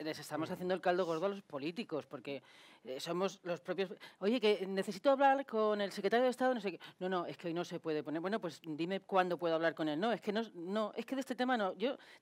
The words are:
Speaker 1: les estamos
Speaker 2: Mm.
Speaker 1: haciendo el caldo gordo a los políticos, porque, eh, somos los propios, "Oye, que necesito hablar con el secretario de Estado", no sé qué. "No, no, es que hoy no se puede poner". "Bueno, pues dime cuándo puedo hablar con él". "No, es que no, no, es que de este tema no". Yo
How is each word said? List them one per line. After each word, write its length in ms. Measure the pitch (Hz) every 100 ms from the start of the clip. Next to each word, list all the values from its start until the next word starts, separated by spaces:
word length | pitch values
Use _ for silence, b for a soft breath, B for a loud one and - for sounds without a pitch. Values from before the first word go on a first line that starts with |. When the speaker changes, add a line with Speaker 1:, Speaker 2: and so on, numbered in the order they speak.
Speaker 1:
les 180 | 156 151
estamos 320 | 147 151 165
Speaker 2:
Mm. 20 |
Speaker 1:
haciendo 200 | 180 180
el 60 | 185
caldo 240 | 185 180 170
gordo 200 | 160 196
a 20 |
los 100 | 202
políticos, 600 | - 143 151 175 - 151 -
porque, 360 | 143 143 139 B B B B
eh, 140 | - 131
somos 380 | 165 175 190 190
los 160 | 175 175
propios, 340 | - 180 185 - B B
"Oye, 200 | 196 247
que 260 | 208 190 190
necesito 440 | 190 190 - 277
hablar 360 | 269 277 269 269
con 340 | 220 214 208
el 120 | 196
secretario 320 | 208 190 226
de 60 | 254
Estado", 220 | 240 254
no 80 | 247
sé 120 | 190
qué. 80 | 165 B -
"No, 100 | 185
no, 160 | 185 151
es 100 | 143
que 80 | 175
hoy 60 |
no 100 | 165
se 140 | 165 170
puede 220 | 165 151
poner". 180 | 143 156
"Bueno, 200 | 180 220
pues 200 | 185 - 160
dime 340 | 147 170 190
cuándo 380 | - 190 180 170
puedo 160 | 170
hablar 200 | 160 165
con 140 | 151 156
él". 120 | 147
"No, 100 | 226
es 80 | 202
que 120 | -
no, 100 | 202 226
no, 380 | 175 170 214 208 -
es 100 | 220
que 80 |
de 60 | 269
este 160 | 262 233
tema 200 | 254 240
no". 160 | 190
Yo 220 | 185 240 - B B